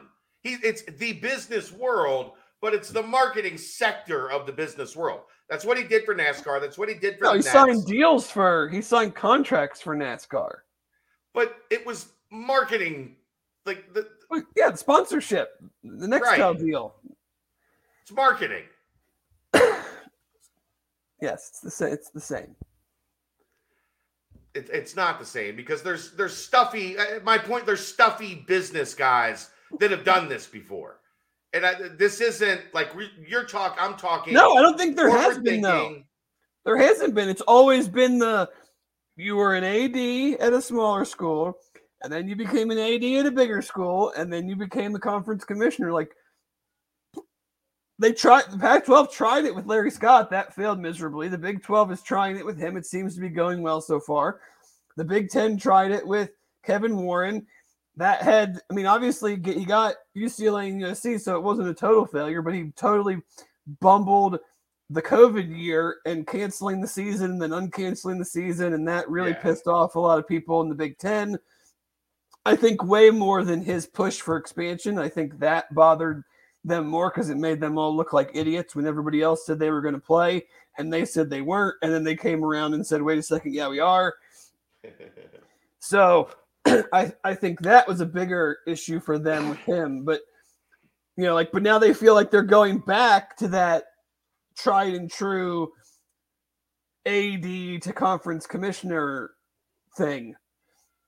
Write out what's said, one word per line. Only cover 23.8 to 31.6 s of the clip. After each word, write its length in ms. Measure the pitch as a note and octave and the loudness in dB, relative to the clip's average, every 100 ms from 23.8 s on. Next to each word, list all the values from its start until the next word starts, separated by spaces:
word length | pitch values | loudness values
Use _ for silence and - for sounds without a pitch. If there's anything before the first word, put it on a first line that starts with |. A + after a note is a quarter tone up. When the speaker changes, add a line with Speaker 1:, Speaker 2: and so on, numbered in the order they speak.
| _ _ _ _ _ _ _ | _ _ _ _ _ _ _
Speaker 1:
It, 160 | C#3+ C3+ | -14 -8
it's 240 | D#3+ - F#3+ | -8 -8 -4
not 240 | F3 - | -4 -4
the 60 | A2 | -8
same 300 | B2 G#2 A2 | -8 -8 -10
because 260 | B2 D3+ | -8 -8
there's, 300 | F3+ E3+ - | -6 -8 -10
there's 240 | - F#3 - | -8 -8 -8
stuffy, 600 | - B3+ A#3+ A3 F#3 F#3+ | 0 2 2 -2 -8 -4
uh, 220 | G#3 A3 | -6 -4
my 140 | G3 A3 | 0 0
point, 280 | G3 A#3+ A3+ | 0 -4 -2
there's 200 | G3 - | -4 -4
stuffy 580 | - A3+ - G#3 E3 C3+ | 2 2 2 -8 -12 -2
business 460 | F#3 F3 D#3+ C3 | -2 0 -6 -6
guys 560 | - C3 B2 A2+ A2 - _ _ - | 0 2 2 2 -4 -12 _ _ -2
that 120 | G3+ | 0
have 120 | F#3 | 2
done 260 | F#3+ F#3 D#3 | 2 2 0
this 160 | A#2 - | -8 -12
before. 540 | G#2+ F2+ F#2+ C2+ - _ _ _ _ _ | -20 -14 -14 -14 -20 _ _ _ _ _
And 120 | E3+ | -2